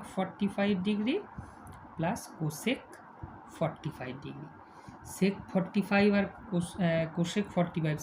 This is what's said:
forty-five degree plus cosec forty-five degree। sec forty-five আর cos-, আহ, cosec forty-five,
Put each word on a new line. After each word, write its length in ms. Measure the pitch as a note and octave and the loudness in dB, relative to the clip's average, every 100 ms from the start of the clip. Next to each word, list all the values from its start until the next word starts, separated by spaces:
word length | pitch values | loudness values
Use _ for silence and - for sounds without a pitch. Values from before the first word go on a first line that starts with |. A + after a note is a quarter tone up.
| - | -2
forty-five 640 | - F#3 - G3 G3 G3+ G3 F#3+ | -4 -4 0 0 2 2 2 2
degree 300 | G#3 G#3+ F#4 - - - - - - - - | 2 2 0 -2 -12 -14 -14 -16 -16 -12 -2
plus 260 | E3 A3+ - - | 0 0 -6 -4
cosec 440 | D#3 - - C4 - - - - - - - - | -4 -2 0 -2 -4 -18 -20 -14 -14 -14 -16 -2
forty-five 600 | D#3+ - D3 - B2+ C3 C#3 | -2 -2 -8 -8 -8 -8 -10
degree। 260 | C3+ D3+ - - - - - - - | -12 -12 -16 -20 -20 -18 -16 -14 0
sec 180 | F#3+ G3 - | 2 2 -2
forty-five 600 | G3 F3 G3+ F#3+ G3+ G3+ G3+ | -2 0 0 4 6 8 6
আর 60 | F#3+ - - | 4 -2 -4
cos-, 260 | F3 F3 - | -2 0 2
আহ, 280 | E3+ E3 D#3+ E3+ | 2 4 2 0
cosec 300 | E3+ G#3+ G#3 - | 0 0 0 2
forty-five, 440 | F3 F3 D#3+ D3+ | 2 2 0 0